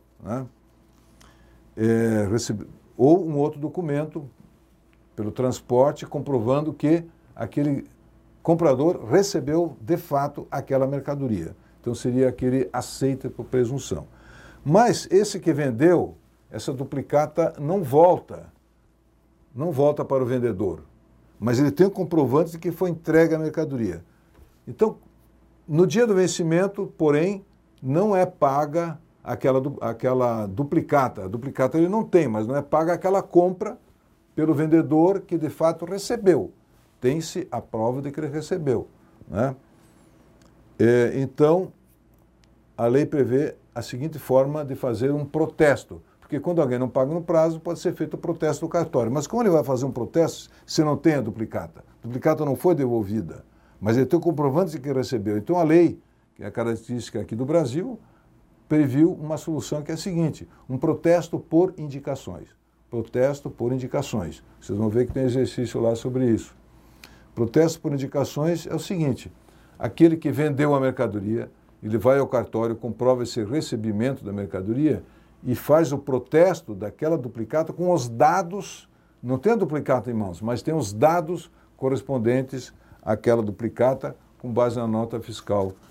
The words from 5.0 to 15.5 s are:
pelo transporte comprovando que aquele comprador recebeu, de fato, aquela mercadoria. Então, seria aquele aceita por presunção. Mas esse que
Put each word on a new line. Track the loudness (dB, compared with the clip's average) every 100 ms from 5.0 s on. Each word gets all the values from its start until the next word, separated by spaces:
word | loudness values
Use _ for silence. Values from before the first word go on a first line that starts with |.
| _
pelo | -8 -8
transporte | -2 -4 -4 0 4 4 2 -8
comprovando | -8 -2 0 2 0 -2
que | -4 0 0 0 _ _ -12
aquele | -6 -2 -2 -2 -6 _ _ _ _ _
comprador | 0 4 4 4 2 0
recebeu, | 2 2 2 -2 0 0 -2 -6
de | -4 -4
fato, | -2 -2 -2 -8 -10
aquela | -10 -2 0 0
mercadoria. | -2 -6 -6 -2 -2 -4 -12 _ _
Então, | -6
seria | -4 -2 2 2
aquele | 2 -2 0 -2
aceita | -6 -8 -4 -2 -2 -8
por | -12
presunção. | -4 0 0 -2 -6 -8 -10 -20 -20 -20 -20 -10
Mas | 2 4 4 2 2
esse | 2 2 -2
que | -2